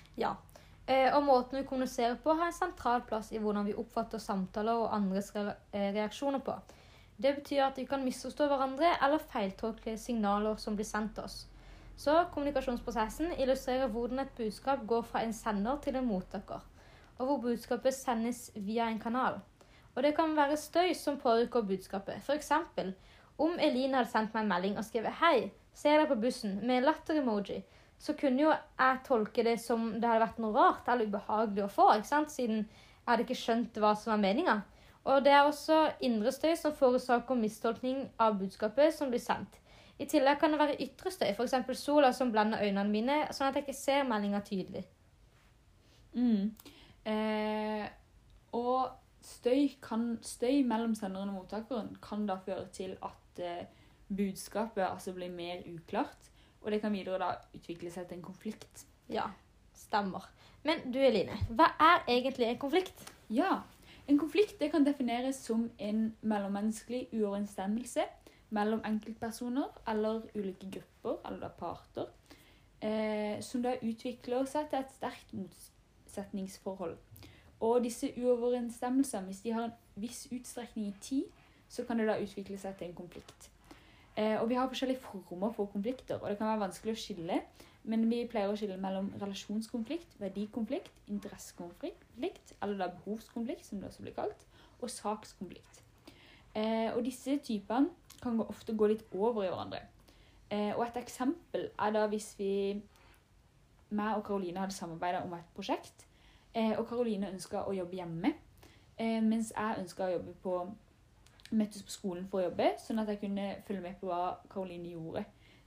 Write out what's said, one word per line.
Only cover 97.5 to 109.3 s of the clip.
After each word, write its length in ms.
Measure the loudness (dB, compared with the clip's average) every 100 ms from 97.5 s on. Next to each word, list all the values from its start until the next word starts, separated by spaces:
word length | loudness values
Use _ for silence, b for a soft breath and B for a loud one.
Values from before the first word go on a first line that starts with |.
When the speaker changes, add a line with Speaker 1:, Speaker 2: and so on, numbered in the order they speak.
| -6 -2 2 2 0 -20 -10
Speaker 2:
kan 180 | -4 -2
gå, 80 | -2
ofte 260 | -6 -6
gå 140 | 2 2
litt 160 | 2 -2
over 320 | 0 0 0
i 80 | -2
hverandre. 300 | -4 -6 -10 -12 -20 b b b b -6
Eh, 220 | -2 0
og 140 | 0 -2
et 140 | -4
eksempel 640 | -8 -2 -2 -2 -4 -6 -6
er 240 | -2 0
da 140 | 2 2
hvis 240 | 0 -6 -6
vi, 140 | -2 0 -2 -4 -10 b b b _ _ _ _ _ _ -6
meg 240 | -4 -2 -2
og 80 | -2
Karoline 380 | -4 -4 -4
hadde 100 | -6 -6
samarbeidet 480 | -10 -4 -2 -2 -4
om 100 | -10
et 160 | -12 -10
prosjekt, 500 | -4 -4 -4 _ -20 b b b b -2
eh, 160 | 0 0
og 80 | -2
Karoline 460 | -2 0 0 -4
ønsket 340 | -6 -6 -6 -4
å 80 | -4
jobbe 240 | -6 -8
hjemme, 320 | -8 -2 -2 -2 -12 -20 b b b -4
eh, 220 | -2 2
mens 300 | 2